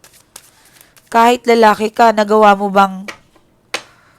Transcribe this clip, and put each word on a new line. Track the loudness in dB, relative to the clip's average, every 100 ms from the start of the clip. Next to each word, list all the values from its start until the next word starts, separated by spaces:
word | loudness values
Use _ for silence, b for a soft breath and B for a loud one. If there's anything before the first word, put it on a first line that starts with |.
| _ _ _ -20 b b b b b b _
Kahit | 0 0 0
lalaki | -2 2 2 0 -4
ka, | 0 0
nagawa | 0 -2 2 2
mo | 2 -2
bang, | -2 -2 -4 -18 -20 _ _ _ _ _ -18 b b b